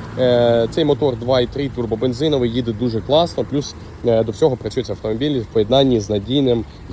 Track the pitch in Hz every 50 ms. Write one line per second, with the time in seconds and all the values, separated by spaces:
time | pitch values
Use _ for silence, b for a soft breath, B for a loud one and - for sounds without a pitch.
0 | B - - 123 127 123 123 120 120 120 117 117 113 113 - 175 160 147 143 113
1 | 151 139 120 113 117 123 135 127 123 113 - 139 143 131 - 123 117 107 113 107
2 | 131 127 117 117 151 160 147 135 120 117 113 127 123 117 110 104 123 123 113 110
3 | 95 - 139 160 175 170 - - - - 131 147 139 - - B B B B -
4 | - 117 113 113 113 117 110 - 156 151 127 113 - 107 - 131 117 - 98 -
5 | - 110 110 113 139 151 147 127 107 - - 113 107 104 127 135 139 135 123 110
6 | 101 101 107 104 101 110 131 143 139 127 120 117 113 B B B B -